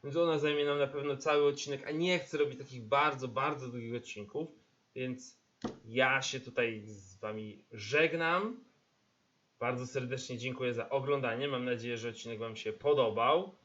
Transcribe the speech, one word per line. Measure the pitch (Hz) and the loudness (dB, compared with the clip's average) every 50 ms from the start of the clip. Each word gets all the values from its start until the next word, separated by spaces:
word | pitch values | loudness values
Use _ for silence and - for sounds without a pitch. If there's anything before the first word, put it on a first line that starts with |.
| - | -10
więc | 139 135 | -2 2
ona | 170 170 165 156 | 2 4 4 4
zajmie | 147 147 151 147 147 147 | 2 2 2 2 2 2
nam | 143 147 143 | 2 4 2
na | 139 | 2
pewno | 131 - 143 139 143 135 | 0 0 -4 -2 -2 -4
cały | 131 - 160 151 147 147 | 0 2 4 4 6 6
odcinek, | 143 139 143 - 139 143 131 - | 6 4 2 -4 -4 -6 -6 -4
a | 143 | -4
nie | 151 160 170 180 180 170 | -2 0 2 2 2 2
chcę | - - - | 0 -2 0
robić | 147 147 147 131 127 | 2 2 2 0 -8
takich | 131 - 127 123 113 | -12 -12 -12 -12 -2
bardzo, | 107 139 139 147 151 139 131 131 | 2 4 4 4 4 2 0 -6
bardzo | 123 110 131 131 151 156 131 127 | -4 -2 0 0 0 -2 -4 -6
długich | 123 120 123 113 113 117 | -8 -8 -8 -6 -4 -6
odcinków, | 120 - - - 107 104 95 - 143 165 160 - - _ _ _ _ _ _ _ | -6 -6 -8 -10 -10 -12 -8 -6 -6 -6 -6 -10 -20 _ _ _ _ _ _ _
więc | - 127 127 123 - - - - _ _ _ _ _ - - - - - | -6 -4 -4 -6 -8 -10 -18 -20 _ _ _ _ _ -8 -8 -8 -10 -14
ja | 110 113 127 131 131 131 135 | -2 2 4 4 4 4 2
się | 131 - - 127 | 0 0 -4 -4
tutaj | 127 123 117 - 120 117 110 110 104 | -8 -4 0 0 0 2 0 -6 -10
z | 110 107 98 95 95 - - | -12 -14 -16 -16 -20 -16 -10
wami | - 107 107 110 107 107 101 - _ _ | -8 -8 -6 -6 -8 -10 -14 -16 _ _
żegnam. | - 110 104 104 135 151 160 160 156 165 165 165 170 185 208 226 247 - - _ _ _ _ _ _ _ _ _ _ _ _ _ _ _ _ _ _ _ | -12 -12 -6 0 4 4 4 4 2 0 2 2 2 2 0 -2 -6 -8 -14 _ _ _ _ _ _ _ _ _ _ _ _ _ _ _ _ _ _ _
Bardzo | 120 123 123 123 127 | -2 -2 -2 -2 -4
serdecznie | 127 - 135 127 120 131 123 - - 127 | -4 -4 -4 -2 -2 -4 -6 -6 -8 -8
dziękuję | 113 120 127 127 127 127 123 117 | -6 -4 -6 -4 -2 -2 -2 -2
za | 117 110 - | -2 -4 -2
oglądanie. | 131 135 131 139 143 139 127 117 113 123 139 | -2 -2 0 2 0 2 2 0 0 0 -2
Mam | 143 139 123 123 | -2 -2 -2 0
nadzieję, | 127 123 113 113 120 120 | -2 -2 -2 -2 -4 -4
że | 113 113 120 | -4 -4 -8
odcinek | 110 - - 113 113 107 | -8 -8 -8 -8 -6 -6
wam | 113 113 110 | -6 -6 -6
się | 110 - 110 107 | -4 -6 -6 -6
podobał. | - - 113 110 - 123 113 101 113 117 131 151 175 196 196 - _ _ | 0 2 4 6 6 6 4 4 4 4 6 4 4 2 -2 -12 _ _